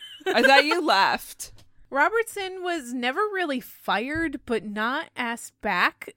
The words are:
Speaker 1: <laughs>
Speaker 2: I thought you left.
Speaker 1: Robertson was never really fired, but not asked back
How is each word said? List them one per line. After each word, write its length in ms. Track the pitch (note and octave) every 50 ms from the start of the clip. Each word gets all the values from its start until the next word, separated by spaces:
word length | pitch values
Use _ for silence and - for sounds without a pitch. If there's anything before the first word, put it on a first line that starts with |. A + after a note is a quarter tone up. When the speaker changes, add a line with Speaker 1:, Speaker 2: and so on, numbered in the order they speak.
| -
Speaker 1:
<laughs> 220 | - - - -
Speaker 2:
I 140 | F#4 F#4 A3+ B3
thought 220 | C4 C#4 C#4 C#4+
you 160 | D4+ E4 F4+ D4+
left. 680 | C#4 G3+ G3 F#3+ C3 A#2+ - - - - - - - - - - _ _ - - -
Speaker 1:
Robertson 720 | B3+ C#4 D4+ F#4 G#4+ A#4 A4 - - G4+ F#4+ F#4 F#4 F#4+ F4+
was 300 | F4+ E4+ D#4+ B3 A#3+ B3
never 280 | B3+ A#3+ B3+ C4 F#4 G#4+ G#4+ G4
really 260 | F#4 F4 D4 C4+ B3
fired, 800 | - - - - - - F#3 G3+ A#3+ C#4 D4+ E4 E4 D#4 C#4 - -
but 200 | - A3+ G#3+ -
not 440 | G#3+ G3+ G#3+ A3 A#3+ C4+ D4+ - - -
asked 440 | - B3 A#3 A#3 - - - _ _
back 480 | - G#3 F3+ F3+ G#3+ D#4 - - - - -